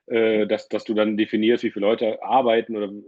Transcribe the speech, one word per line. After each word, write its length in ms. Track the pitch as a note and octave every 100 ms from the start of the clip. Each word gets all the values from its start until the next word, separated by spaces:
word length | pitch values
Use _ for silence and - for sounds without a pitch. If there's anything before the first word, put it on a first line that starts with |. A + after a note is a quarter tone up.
| -
äh, 400 | A2+ A2 G#2+ G#2
dass, 220 | G#2+ -
dass 160 | G#2+ -
du 80 |
dann 240 | G#2+ G#2+ G#2
definierst, 460 | G#2+ A2+ A2 A#2+
wie 80 | A2+
viele 140 | G2+ G2+
Leute 340 | A2+ A2+ G#2+
arbeiten 540 | F#2+ B2+ A#2+ A2+ A2+ G#2+
oder 140 | G2+ G#2